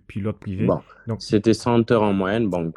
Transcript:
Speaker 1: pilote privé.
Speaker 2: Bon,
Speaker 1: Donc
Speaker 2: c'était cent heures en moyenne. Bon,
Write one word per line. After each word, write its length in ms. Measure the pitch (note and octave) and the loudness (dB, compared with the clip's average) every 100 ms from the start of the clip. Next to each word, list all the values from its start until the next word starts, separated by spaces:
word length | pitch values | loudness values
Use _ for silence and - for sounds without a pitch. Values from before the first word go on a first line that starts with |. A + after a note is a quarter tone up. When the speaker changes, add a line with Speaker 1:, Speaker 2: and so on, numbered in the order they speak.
| - | -8
Speaker 1:
pilote 320 | G#2 G#2 G2+ | -8 -8 -8
privé. 280 | G#2+ F#2+ A2+ | -8 -4 -2
Speaker 2:
Bon, 160 | - - - - | -2 -6 -16 -10
Speaker 1:
Donc 160 | G#2+ | -8
Speaker 2:
c'était 320 | - G#2+ A2+ | 0 0 2
cent 360 | G#2+ B2 A#2+ A2 | 2 2 2 4
heures 120 | A#2 | 2
en 100 | G#2 | 2
moyenne. 380 | G2 F#2 A2+ A2 | 0 0 0 -2
Bon, 200 | F2 E2 | -2 -4